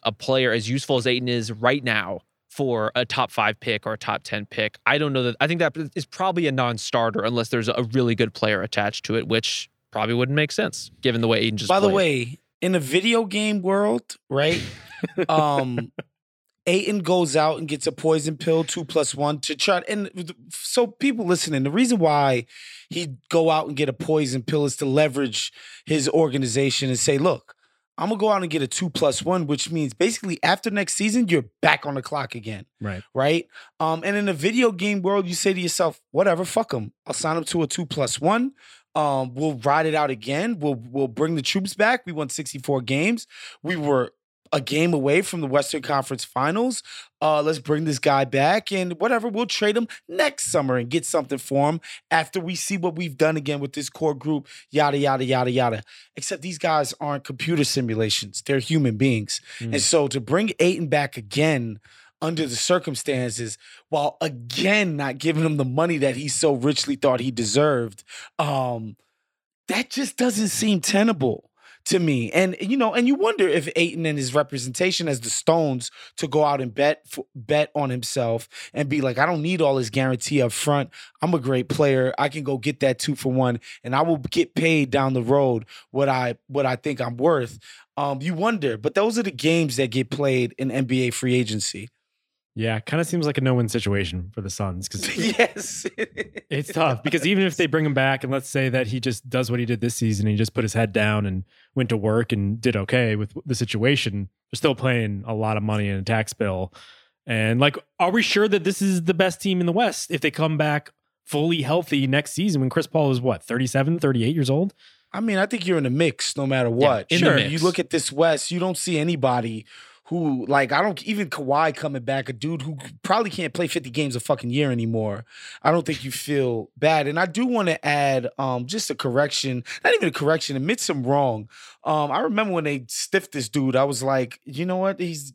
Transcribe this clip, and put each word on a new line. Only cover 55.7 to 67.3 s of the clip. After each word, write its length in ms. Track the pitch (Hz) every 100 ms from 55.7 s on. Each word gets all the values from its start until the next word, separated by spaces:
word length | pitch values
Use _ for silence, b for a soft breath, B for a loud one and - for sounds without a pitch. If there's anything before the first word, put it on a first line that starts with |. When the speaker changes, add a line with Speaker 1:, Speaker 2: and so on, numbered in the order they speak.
| 107 B B B -
Speaker 2:
Except 240 | - 170
these 160 | 175 156
guys 360 | 170 156 135 -
aren't 240 | 147 139
computer 400 | - 131 160 165
simulations. 800 | 135 139 120 110 110 - 104 - -
They're 140 | 135
human 380 | 113 160 131 107
beings. 420 | 135 117 104 - B B
Speaker 1:
Mm. 120 | 117 139
Speaker 2:
And 60 |
so 280 | - 165 139
to 100 | 135
bring 320 | 110 170 214 -
Ayton 280 | 175 190 156
back 280 | 147 - -
again 640 | 104 135 156 139 117 107 b b b _
under 240 | 160 160 143
the 100 | 117
circumstances, 1000 | - 180 160 123 - 131 123 107 110 - B B _
while 300 | 151 147 -
again 800 | 160 123 120 - 185 214 185 143
not 200 | 139 131
giving 280 | 160 156 160
him 100 | 147
the 80 | 131
money 320 | 135 170 156
that 200 | 135 131
he 100 | 147
so 240 | - 160
richly 440 | 131 135 143 143 135
thought 240 | 139 123
he 100 | 127